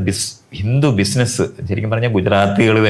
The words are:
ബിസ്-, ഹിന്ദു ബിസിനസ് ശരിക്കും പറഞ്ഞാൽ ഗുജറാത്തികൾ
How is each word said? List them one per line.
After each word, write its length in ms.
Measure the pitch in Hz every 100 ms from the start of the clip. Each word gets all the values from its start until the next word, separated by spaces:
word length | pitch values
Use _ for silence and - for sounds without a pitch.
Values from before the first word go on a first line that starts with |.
| 95
ബിസ്-, 240 | 92 - - _ -
ഹിന്ദു 320 | 104 135 147 101
ബിസിനസ് 460 | 98 127 117 - - - 90
ശരിക്കും 240 | 101 107 113
പറഞ്ഞാൽ 180 | 117 107
ഗുജറാത്തികൾ 600 | 104 101 101 101 113 110